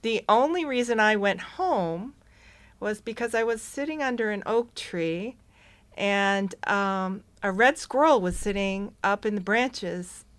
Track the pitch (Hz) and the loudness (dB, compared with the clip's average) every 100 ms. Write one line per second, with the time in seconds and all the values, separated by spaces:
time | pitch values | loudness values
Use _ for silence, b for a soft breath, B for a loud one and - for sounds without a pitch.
0 | 226 220 - 220 285 349 311 254 240 226 | 0 -2 4 4 4 0 0 0 0 4
1 | 214 214 202 185 - - 370 262 170 165 | 4 4 2 0 -6 -4 0 2 0 -4
2 | 233 - b b b b b b 202 214 | -8 -14 b b b b b b -6 -4
3 | - 220 233 226 226 226 - - 285 311 | -8 -6 -2 0 0 -2 -4 -6 -4 -2
4 | 269 240 220 208 - 226 233 - - 180 | -2 0 -2 -2 0 0 0 -8 -8 -2
5 | 165 165 214 - b b b b b - | -2 -2 -6 -10 b b b b b -4
6 | 202 202 196 196 196 - - 202 196 190 | 0 2 2 2 -2 -4 -2 0 0 -2
7 | 185 190 - _ 202 190 247 311 - 254 | -4 -6 -12 _ -4 4 4 4 -2 4
8 | 311 269 180 175 208 196 196 190 202 - | 6 6 2 -2 -2 -2 -2 -2 -6 -2
9 | 196 202 214 208 185 220 254 - 180 175 | 0 0 -2 -4 0 0 0 -2 -8 -6
10 | 180 - - | -8 -14 -20